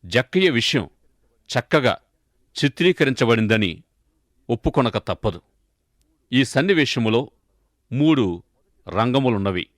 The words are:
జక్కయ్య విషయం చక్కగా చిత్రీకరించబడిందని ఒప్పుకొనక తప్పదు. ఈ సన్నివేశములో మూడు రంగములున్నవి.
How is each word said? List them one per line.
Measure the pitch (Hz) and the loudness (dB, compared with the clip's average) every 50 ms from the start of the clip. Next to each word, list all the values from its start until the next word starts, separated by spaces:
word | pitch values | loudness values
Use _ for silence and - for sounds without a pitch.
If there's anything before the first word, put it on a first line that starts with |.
| - 92 | -14 0
జక్కయ్య | 85 117 127 _ - 185 190 180 | 0 0 0 _ 0 0 2 2
విషయం | 139 117 117 - - 139 90 - _ _ _ _ _ _ _ _ _ _ _ _ | 2 0 -2 0 -2 -4 -4 -6 _ _ _ _ _ _ _ _ _ _ _ _
చక్కగా | - 127 - _ - 156 131 120 95 - _ _ _ _ _ _ _ _ _ _ _ - - | -6 -6 -4 _ -2 2 2 2 -2 -2 _ _ _ _ _ _ _ _ _ _ _ -4 -2
చిత్రీకరించబడిందని | 139 - - 165 180 175 - 156 135 131 - 135 113 117 113 110 104 110 110 107 90 82 - - _ _ _ _ _ _ _ _ _ _ _ _ - | -2 -2 0 0 0 2 2 0 0 2 0 2 2 2 2 2 0 2 0 0 -2 -4 -8 -16 _ _ _ _ _ _ _ _ _ _ _ _ -6
ఒప్పుకొనక | 117 113 _ 160 - 151 131 120 - 110 | -6 -4 _ -4 -2 0 -2 0 -2 -4
తప్పదు. | - - 92 - - 110 87 85 _ _ _ _ _ _ _ _ _ _ _ _ _ _ _ _ _ _ 123 | -6 -6 -10 -6 -6 -6 -6 -6 _ _ _ _ _ _ _ _ _ _ _ _ _ _ _ _ _ _ 0
ఈ | 127 135 | 0 0
సన్నివేశములో | - - 131 151 190 196 160 143 127 - 131 113 110 110 117 - - _ _ _ _ _ _ _ _ _ _ _ _ | 0 0 -2 0 2 2 2 2 0 0 -2 0 0 0 0 -2 -2 _ _ _ _ _ _ _ _ _ _ _ _
మూడు | - 131 147 156 156 139 117 92 85 85 - _ _ _ _ _ _ _ _ - | -2 0 2 2 4 2 2 -2 -2 -8 -12 _ _ _ _ _ _ _ _ -8
రంగములున్నవి. | 85 98 113 123 123 135 135 127 117 101 98 98 92 90 - _ _ | -2 -2 0 2 2 0 0 0 -2 0 -2 -4 -4 -4 -8 _ _